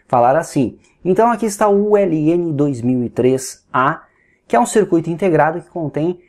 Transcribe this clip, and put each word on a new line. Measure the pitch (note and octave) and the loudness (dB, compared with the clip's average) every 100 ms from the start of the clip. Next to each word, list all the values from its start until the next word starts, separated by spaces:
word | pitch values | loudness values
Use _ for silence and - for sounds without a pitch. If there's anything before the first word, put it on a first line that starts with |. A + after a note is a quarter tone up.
| - | -2
falar | B2 A#2+ B2+ | 2 2 2
assim. | - D3 A2+ - _ _ F3 | -2 -2 -4 -6 _ _ -2
Então | F#3 A#3 | 2 2
aqui | A3+ A3+ | 0 -4
está | G3+ G#3+ | -2 0
o | G3+ G#3 | 2 2
U | G#3 | 2
L | G3 D#3+ D3+ | 2 0 0
N | F3 E3+ | 0 0
dois | C#3 D3 B2 | -2 -2 -2
mil | A#2+ B2+ | -2 -2
e | A#2 | -2
três | - B2+ C3 - - _ | 0 0 0 -4 -16 _
A, | B2+ C3+ E3 - _ _ _ - | -2 0 -2 -10 _ _ _ -4
que | A#3 | -2
é | |
um | - | 0
circuito | A3 F#3+ E3+ D#3+ | 0 2 0 -2
integrado | E3 G3 D#3 D3 E3+ | -4 0 2 0 -2
que | - | -10
contém | F3+ D3+ C#3+ E3 F3 | -10 -8 -4 -4 -6